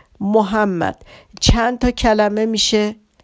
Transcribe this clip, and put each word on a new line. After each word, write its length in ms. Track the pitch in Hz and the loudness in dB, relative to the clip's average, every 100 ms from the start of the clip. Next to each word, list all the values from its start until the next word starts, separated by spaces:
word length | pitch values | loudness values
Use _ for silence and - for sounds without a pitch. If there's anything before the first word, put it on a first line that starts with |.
| _ - | _ -8
محمد» 840 | 202 220 196 214 202 175 95 - - - _ - | 0 2 2 0 0 -2 -4 -6 -16 -20 _ -2
چند 380 | - 226 233 247 | 0 2 0 -2
تا 120 | 247 | -2
کلمه 560 | 247 233 214 208 208 220 | 0 0 2 0 0 -2
می‌شه؟ 500 | 214 - 214 208 214 _ _ | -2 0 0 -2 -6 _ _